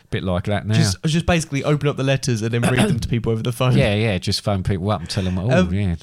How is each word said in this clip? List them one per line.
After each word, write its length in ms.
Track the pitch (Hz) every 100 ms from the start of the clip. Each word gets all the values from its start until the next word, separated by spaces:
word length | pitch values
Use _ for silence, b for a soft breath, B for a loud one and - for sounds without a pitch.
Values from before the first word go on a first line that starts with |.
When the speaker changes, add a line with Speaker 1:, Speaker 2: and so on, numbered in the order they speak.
| _
Speaker 1:
Bit 120 | 107
like 200 | 92 87 104
that 220 | 101 101
now. 80 | 113
Speaker 2:
Just, 260 | 101 - 160
just 200 | 165 156
basically 380 | 175 - 139
open 240 | 143 147 143
up 80 | 135
the 60 |
letters 380 | 135 135 - 110
and 100 | 113
then 80 | 120
read 260 | 120 123 208
them 100 | 135
to 80 | -
people 240 | 117 113
over 100 | 110
the 100 | 120
phone. 240 | 117 127 127
Speaker 1:
Yeah, 180 | 123 104
yeah, 220 | 113 92
just 240 | 104 98
phone 200 | - 98
people 260 | 92 95 98
up 80 | 104
and 80 | 85
tell 140 | 104
them, 140 | 92 92
"Oh, 100 | 104
Speaker 2:
Um, 240 | 165 85
Speaker 1:
yeah, 220 | 98 98 82